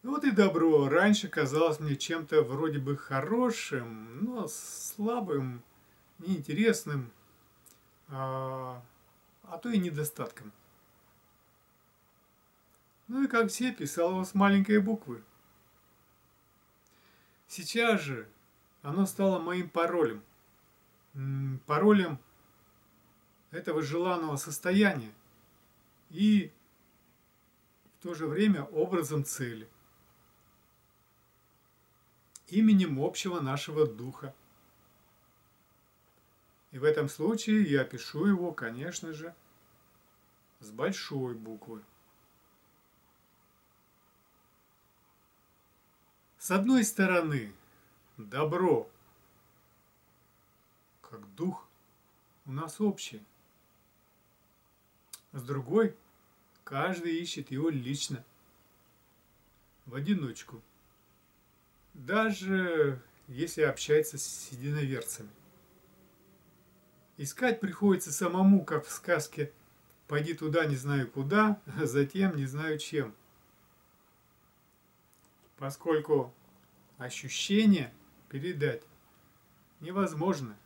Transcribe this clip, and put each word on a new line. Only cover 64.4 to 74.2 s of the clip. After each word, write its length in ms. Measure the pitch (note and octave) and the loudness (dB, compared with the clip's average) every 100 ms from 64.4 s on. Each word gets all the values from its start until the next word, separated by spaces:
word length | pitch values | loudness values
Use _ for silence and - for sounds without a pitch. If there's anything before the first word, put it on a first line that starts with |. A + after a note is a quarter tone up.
| - | -14
единоверцами. 800 | B2 C#3 D3+ C#3 B2+ - - G#2 - - _ _ _ _ _ _ _ _ _ _ _ _ _ _ _ _ - | -8 -4 -2 -2 -4 -8 -12 -16 -20 -20 _ _ _ _ _ _ _ _ _ _ _ _ _ _ _ _ -12
Искать 420 | C#3 - B3 A3+ | -12 -2 0 0
приходится 520 | G3 F3 G3+ F#3 - | -4 2 4 4 0
самому, 520 | C#3+ F3+ F3+ G3 G3 | -4 -2 6 8 8
как 220 | D3+ D3+ | 4 -4
в 60 | - | -4
сказке 600 | - - E3 D3 - C#3+ _ _ _ _ _ - | -10 0 0 0 -8 -8 _ _ _ _ _ -4
«Пойди 260 | D3 D#3 | -4 -2
туда, 320 | D#3+ D#3 E3 | -4 0 2
не 100 | D#3 | 2
знаю 340 | C3+ C#3 C#3+ B2 | 0 0 -2 -2
куда, 500 | C3+ C#3 G3+ G#3+ G#3 - - | -4 0 4 4 0 -6 -4
а 80 | |
затем 500 | C#3+ C3+ C#3+ F#3+ F#3+ | 0 2 0 2 0
не 100 | D3+ | 0
знаю 340 | C3 C#3+ D#3+ D3+ | -4 -4 -4 -4
чем», 340 | - D3+ A2+ - _ _ _ _ _ _ _ _ _ _ | -4 -4 -6 -10 _ _ _ _ _ _ _ _ _ _